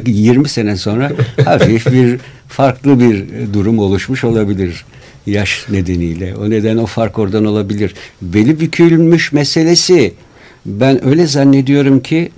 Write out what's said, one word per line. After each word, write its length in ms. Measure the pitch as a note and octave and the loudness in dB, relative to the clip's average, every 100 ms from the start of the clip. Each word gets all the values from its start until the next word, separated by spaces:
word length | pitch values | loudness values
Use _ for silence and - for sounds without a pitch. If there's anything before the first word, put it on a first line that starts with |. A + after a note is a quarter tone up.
| A#2+ | 2
yirmi 440 | G#2 A2 B2+ D3 | 2 2 2 0
sene 280 | - G#2 F#2+ | -4 -4 -4
sonra 340 | G#2 A2 C#3+ C#3+ A#2 | -4 -4 -4 -4 -4
<laughs> 180 | - C3 | 0 2
hafif 460 | D#3 C3 A2+ A#2 | 2 2 2 2
bir 280 | B2+ B2 B2 - - - | 2 2 0 -10 -20 -10
farklı 520 | - C3+ B2 C#3 B2+ | -4 -4 -2 2 4
bir 260 | B2 G2+ G2+ A2 A2+ | 4 2 -4 -10 -6
durum 260 | G2+ G2 A2+ | -2 0 0
oluşmuş 440 | G2 G2 - C3 | 0 -2 -4 -4
olabilir 600 | A#2+ A2+ G#2 F#2+ F2+ E2 - - - - - | -2 0 -2 -2 -6 -8 -18 -20 -20 -14 -6
yaş 400 | G2+ G2+ - - | -4 -4 -6 -4
nedeniyle. 640 | G2+ F2+ F2 E2+ E2 F#2 G2+ | -4 -2 -4 -4 -6 -10 -6
O 140 | G#2 | -2
neden 280 | A2 A2 A2+ | -2 0 -2
o 80 | A2+ | -2
fark 340 | - A2 A2 | -2 -4 -2
oradan 260 | G2+ G#2+ G#2+ | -2 0 0
olabilir. 480 | G#2 G2+ G#2 G2 - - _ | -2 -4 -4 -6 -6 -20 _
Beli 380 | F2+ G2+ A#2 D#3 | -2 2 2 2
bükülmüş 720 | D#3+ - E3+ E3 E3 E3 - | -2 2 4 4 4 2 2
meselesi 840 | C#3+ C#3 E3+ E3 F3 - F3+ G2+ - - - - _ - | -2 0 0 2 0 2 2 2 -4 -20 -20 -20 _ -12
ben 420 | G2+ C3 C3+ C3 | -2 2 2 2
öyle 200 | D#3 E3 | 2 2
zannediyorum 720 | C#3 C#3 C#3 C3 C#3+ C#3 C3+ | 2 4 4 2 2 2 0
ki 320 | - D#3+ E3+ | 0 -4 -4